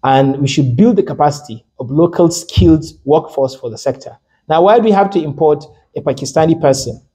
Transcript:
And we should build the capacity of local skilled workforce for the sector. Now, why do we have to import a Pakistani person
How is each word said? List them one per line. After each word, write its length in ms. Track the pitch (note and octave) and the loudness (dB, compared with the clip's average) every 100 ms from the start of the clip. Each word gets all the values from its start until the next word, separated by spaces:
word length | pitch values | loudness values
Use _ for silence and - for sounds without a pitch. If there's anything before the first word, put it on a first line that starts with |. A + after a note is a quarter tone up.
And 360 | C3+ C3+ C#3 C#3 | 2 2 2 0
we 100 | C#3 | -2
should 280 | - C3+ A#2+ | 0 -2 2
build 200 | A3 G3 | 2 2
the 80 | |
capacity 600 | - D3 D3 D3 - - _ _ | -2 0 -2 -2 -14 -18 _ _
of 100 | B2 | -6
local 440 | C#3+ E3+ - E3+ | 0 0 2 0
skilled 520 | E3+ - - F3+ D#3 - - | 0 -6 2 4 2 0 -12
workforce 500 | C3 D#3 - - C3 | -2 -2 0 -4 -4
for 160 | C3+ B2 | -4 -14
the 80 | A2 | -8
sector. 400 | C#3 B2 - - _ _ _ | -8 -8 -14 -20 _ _ _
Now, 140 | D#3+ | 2
why 160 | F3+ A#3 | 4 4
do 40 | |
we 80 | A3 | 4
have 200 | G3 G3 | 2 2
to 120 | F#3+ | -2
import 420 | D#3 - D#3 D3 - _ _ | -4 0 0 0 -4 _ _
a 60 | - | -8
Pakistani 600 | - - C3+ - D#3+ E3 | -6 -6 -4 0 0 2
person 400 | C#3+ C3+ A#2+ A2 _ | 2 0 -4 -12 _